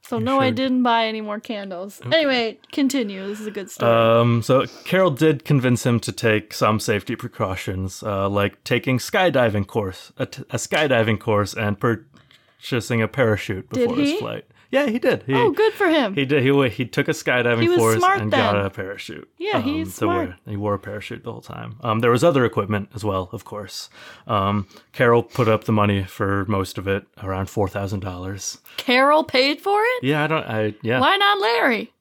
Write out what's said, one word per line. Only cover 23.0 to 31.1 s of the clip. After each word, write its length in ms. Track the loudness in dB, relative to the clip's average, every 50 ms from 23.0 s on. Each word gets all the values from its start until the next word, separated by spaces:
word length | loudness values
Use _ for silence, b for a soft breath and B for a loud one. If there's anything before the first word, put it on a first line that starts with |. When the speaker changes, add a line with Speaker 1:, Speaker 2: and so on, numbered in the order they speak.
Speaker 2:
well, 280 | -4 -2 -2 -2 -4 -6
of 140 | -10 -14 -14
course. 440 | -12 -14 -14 -14 -12 -14 -16 -16 -16 B B B B B B B
Um, 400 | -2 0 0 2 2 0 0 -2 B B B B B
Carol 320 | -2 2 4 4 4 4 2
put 240 | -2 -2 0 2
up 160 | 2 2 0 0
the 80 | 0
money 320 | 2 2 4 2 2 0 -2
for 400 | -6 -6 -4 -2 -2 -2 -2 -2 -2
most 280 | -2 -2 -2 -4 -8
of 80 | -8 -4
it, 220 | -2 -2 -4 -4 _ _ -12 -8
around 260 | -6 -4 -4 -6 -4
four 200 | -2 -2 -2 -2
thousand 320 | -2 -6 -4 -4 -4 -6
dollars. 560 | -6 -8 -10 -8 -10 -10 -10 -8 -10 -10 -12 -12 _ -16 -14
Speaker 1:
Carol 480 | -8 -2 0 2 4 4 4 4 2 2
paid 380 | 2 0 2 2 2 0 -2
for 180 | -2 -2 0 2
it? 220 | 2 0 -2 0 0
Speaker 2:
Yeah, 220 | 0 0 0 0
I 20 |
don't. 160 | 0 -2 -2 -2
I, 300 | -4 -2 -2 -2 -2 -4 -4
yeah. 180 | -4 -2 0 2
Speaker 1:
Why 160 | 2 2